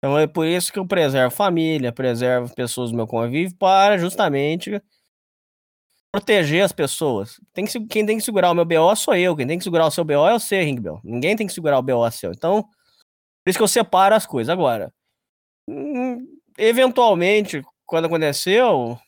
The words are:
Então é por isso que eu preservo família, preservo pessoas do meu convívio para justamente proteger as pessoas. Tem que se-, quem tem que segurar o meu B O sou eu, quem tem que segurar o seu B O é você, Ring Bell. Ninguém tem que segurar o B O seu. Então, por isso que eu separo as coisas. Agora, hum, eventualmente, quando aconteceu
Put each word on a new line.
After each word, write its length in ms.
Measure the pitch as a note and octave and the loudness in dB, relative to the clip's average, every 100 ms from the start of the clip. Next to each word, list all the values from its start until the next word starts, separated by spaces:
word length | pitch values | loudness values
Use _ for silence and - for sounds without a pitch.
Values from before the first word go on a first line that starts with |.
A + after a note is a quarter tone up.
| C3+ | 0
Então 140 | C#3+ | 0
é 80 | D3+ | 0
por 180 | E3 D#3+ | 0 0
isso 260 | F3 E3+ | 0 -2
que 60 | - | -6
eu 80 | F#3 | -4
preservo 500 | F#3+ D3+ C3+ B2+ - | 0 0 2 0 2
família, 560 | G3+ E3 D#3+ D#3 B2 | 0 0 0 -2 -4
preservo 600 | A#2 C3 A#2 B2 B2 B2 | -2 -4 -2 0 0 -2
pessoas 380 | - B2 - B2 | -8 -8 -6 -6
do 40 | A#2 | -4
meu 120 | A2 | -4
convívio 480 | A#2 A#2 C#3 F#3 F3+ | -4 -4 -4 -6 -2
para 400 | F#3+ F#3+ G3+ G3+ | 2 4 4 4
justamente 800 | E3+ - F#3+ C#3 C#3+ E3 F#3+ G3+ _ _ _ _ _ _ _ _ _ _ _ _ _ | 0 -2 -2 0 -2 -4 -6 -10 _ _ _ _ _ _ _ _ _ _ _ _ _
proteger 500 | G3 - G#3+ D3+ D#3+ | -8 2 2 4 2
as 80 | G3 | 0
pessoas. 720 | - D3 - D#3 A2+ G2+ - _ | 0 -4 -2 -2 -2 -6 -12 _
Tem 140 | - G#3 | -8 -6
que 60 | |
se-, 160 | B3 A3 | -6 -6
quem 180 | G#3+ G#3 | -2 0
tem 100 | A3 | -2
que 80 | |
segurar 280 | G#3+ G3+ F3+ | -2 0 2
o 20 | |
meu 120 | E3+ E3 | 2 2
B 120 | E3 | 4
O 180 | E3 A3 | 4 2
sou 200 | - G3 | 0 2
eu, 200 | F3+ D#3 | 2 0
quem 120 | B2+ | -2
tem 100 | E3+ | -4
que 60 | |
segurar 240 | F3+ E3 D#3+ | -2 2 2
o 20 | |
seu 140 | D3 | 0
B 120 | D#3+ C#3+ | 0 2
O 120 | D#3+ | 4
é 60 | |
você, 280 | A#3 - G3 | 2 0 -2
Ring 180 | D#3+ B2+ | -2 -2
Bell. 200 | F#2+ D#2+ | -6 -10
Ninguém 320 | F#2 A#2+ D3 G#3+ | -8 -4 -2 -2
tem 120 | G#3 | -4
que 60 | |
segurar 260 | F#3 D#3+ C#3 | -4 0 0
o 20 | |
B 100 | C3 | 2
O 180 | B2 A#2 | 0 0
seu. 200 | A2 F#2 | -2 -10
Então, 300 | F2+ D#3+ G3+ | -6 -2 -2
por 880 | G#3+ _ _ _ _ _ _ _ - | -2 _ _ _ _ _ _ _ -4
isso 80 | F#3 | 0
que 60 | |
eu 40 | G#3+ | 2
separo 460 | - A3 F#3 G3 | 2 0 4 4
as 140 | G#3+ - | 4 0
coisas. 240 | C3+ A#2 | -6 -4
Agora, 420 | F3+ D3 A2+ F#2 _ _ _ _ _ _ _ - | 0 0 -2 -6 _ _ _ _ _ _ _ -16
hum, 560 | C#4+ C#4+ C4 B3+ A#3+ B3+ - _ - | -12 -8 -6 -6 -8 -12 -20 _ 0
eventualmente, 1080 | A3 A#3 B3+ B3 A#3+ F#3 F3 G#3+ G3+ D#3 - _ | 0 4 2 4 2 4 4 2 0 -6 -10 _
quando 220 | _ E3 E3 | _ -2 0
aconteceu 960 | E3 D#3 C#3 - G3+ B3 D#3+ A#2 A#2+ | 0 0 -2 0 2 4 2 -2 -8